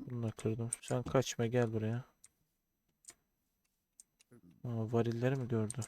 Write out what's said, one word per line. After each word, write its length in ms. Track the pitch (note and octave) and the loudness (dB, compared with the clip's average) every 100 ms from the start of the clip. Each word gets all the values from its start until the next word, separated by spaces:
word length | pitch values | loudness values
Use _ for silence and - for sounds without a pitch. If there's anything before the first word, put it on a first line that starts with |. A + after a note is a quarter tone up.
| - | -8
Bunu 120 | A#2+ | -4
da 80 | A2+ | -4
kırdım. 400 | - A2+ A2+ A2+ - | -2 -2 -2 -4 -6
Sen 200 | - B2+ | -2 -2
kaçma 440 | - C3+ - - A#2 | 2 2 2 -2 0
gel 260 | B2 A#2 | 2 2
buraya. 320 | A2 A2 A#2+ - _ - _ _ _ _ _ _ _ - - _ _ _ _ _ _ _ _ - _ _ A#2+ F2 - | 0 -2 -4 -8 _ -20 _ _ _ _ _ _ _ -20 -20 _ _ _ _ _ _ _ _ -20 _ _ -20 -20 -10
Aa, 280 | B2 A2+ A2 | -4 -2 2
varilleri 440 | A#2 A#2 A#2 B2+ C3+ | 4 4 2 2 2
mi 120 | A#2+ | 2
gördü? 320 | A2+ G#2 A#2+ | 2 0 -2